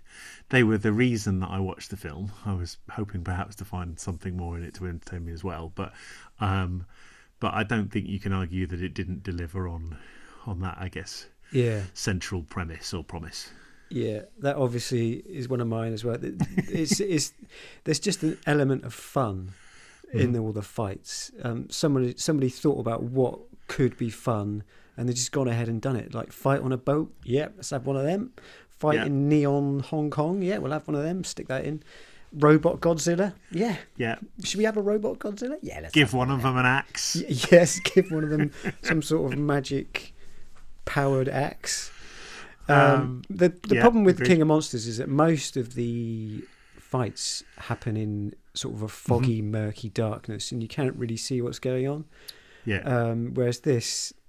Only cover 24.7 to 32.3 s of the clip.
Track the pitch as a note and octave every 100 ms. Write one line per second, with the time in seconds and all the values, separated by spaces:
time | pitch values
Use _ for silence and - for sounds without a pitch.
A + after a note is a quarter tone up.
24.7 | - - - B2 B2 - D3 B2+ A#2 A#2
25.7 | A2+ C3+ B2 - A#2 - - C#3 C#3 C3
26.7 | C3 - C#3+ D#3+ - - B2+ D3+ - -
27.7 | C#3 B2+ C#3 C#3 G3 B3+ - - - -
28.7 | - D3+ D3+ B2+ C#3 C#3+ D3+ C#3+ C#3+ C#3
29.7 | C#3 C3 D#3 D3+ C#3 D3+ G3 F3+ G#3 C3+
30.7 | D3+ - D3 D3+ F#3 F3 - - C3 -
31.7 | D3+ - - - - -